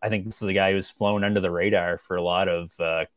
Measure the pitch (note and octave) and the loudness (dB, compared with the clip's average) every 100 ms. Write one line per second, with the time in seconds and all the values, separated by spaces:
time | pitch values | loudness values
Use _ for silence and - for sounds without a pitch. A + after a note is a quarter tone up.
0 | G#2+ G#2+ G2+ - G#2 F#2+ F#2+ G2 F#2+ - | -4 -2 -4 -6 -2 2 4 2 -2 -2
1 | G#2 G#2 G2+ G#2 F#2 F2 G2 G2+ F2 E2+ | 0 2 2 2 0 0 2 2 2 -2
2 | - F2+ F2 F2+ F#2+ E2+ E2+ - E2 D#2+ | -4 -2 0 2 2 0 -4 -6 -2 -2
3 | D#2+ | -4